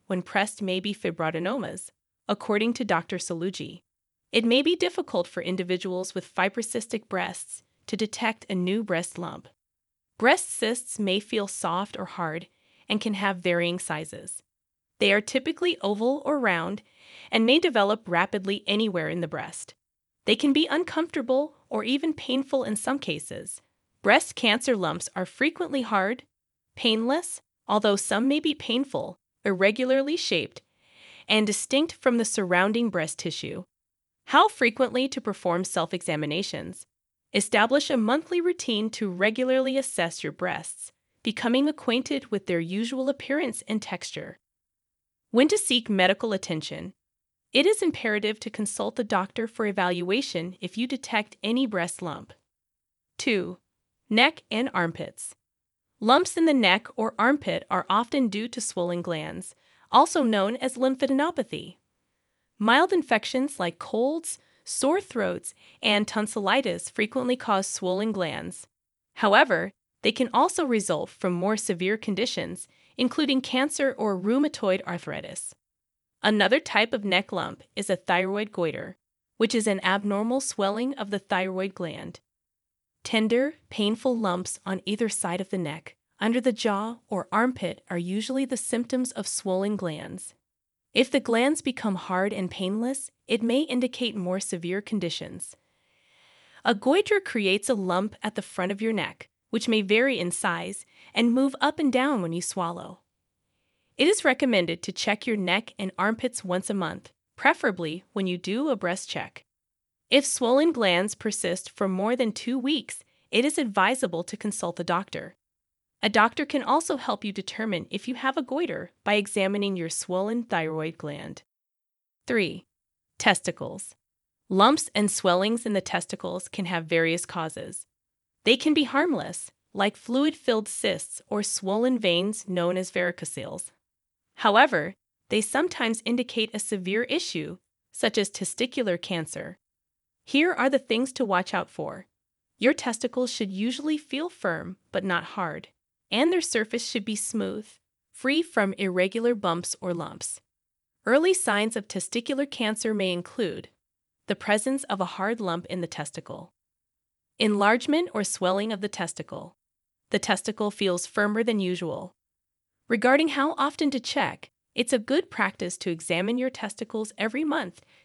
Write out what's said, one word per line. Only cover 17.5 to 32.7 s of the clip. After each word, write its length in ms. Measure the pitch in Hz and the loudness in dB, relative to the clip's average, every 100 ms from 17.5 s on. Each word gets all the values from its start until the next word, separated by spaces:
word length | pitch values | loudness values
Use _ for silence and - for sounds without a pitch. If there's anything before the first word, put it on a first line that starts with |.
| 302 | 6
develop 440 | 349 226 202 220 - | 6 4 4 2 0
rapidly 560 | 170 190 202 190 202 - | 0 2 0 -2 -4 0
anywhere 420 | 208 220 175 156 | 0 2 0 -2
in 120 | 170 | -2
the 80 | 165 | -4
breast. 460 | 151 - - - - _ _ _ _ | -6 -8 -12 -16 -20 _ _ _ _
They 120 | - 214 | 0 2
can 160 | 294 | 4
be 140 | 285 330 | 4 4
uncomfortable 880 | 302 349 311 339 311 247 262 302 - - | 0 -2 -2 -2 -2 0 0 0 -6 -8
or 140 | 220 | -4
even 300 | 214 269 320 | -2 0 0
painful 500 | 302 - 254 269 269 | -4 -2 -2 0 -2
in 140 | 220 214 | -2 -4
some 220 | - 262 | -2 -4
cases. 640 | - 151 - - - - _ _ _ _ | -4 -6 -8 -12 -12 -16 _ _ _ _
Breast 320 | 202 254 - | 4 4 4
cancer 420 | - 226 220 269 220 | 0 2 2 2 0
lumps 320 | 165 160 - 185 | 0 -4 -6 -6
are 80 | |
frequently 580 | 180 - 294 320 339 277 | -6 -2 -2 0 -2 -2
hard, 420 | 226 208 190 247 - _ _ _ _ - | 0 0 0 -2 -10 _ _ _ _ -2
painless, 640 | 233 220 233 311 - - _ _ - | 0 2 2 0 -2 -10 _ _ 0
although 300 | 208 214 202 | 2 4 4
some 320 | - 208 262 | 2 2 2
may 100 | 294 | 2
be 160 | 311 | 0
painful, 640 | 294 - 233 277 139 - - _ _ | -2 -2 -2 -2 -4 -6 -10 _ _
irregularly 720 | 202 185 196 220 254 269 277 339 | -2 4 4 4 2 2 2 -2
shaped, 460 | - 175 117 - - _ _ _ - - - | 0 0 -2 -8 -20 _ _ _ -20 -10 0
and 180 | 214 214 | 2 2
distinct 460 | 202 - 269 330 | 0 0 0 0
from 260 | - 262 233 | 0 2 2
the 60 | |
surrounding 680 | 226 - 185 180 196 | 2 -2 2 4 4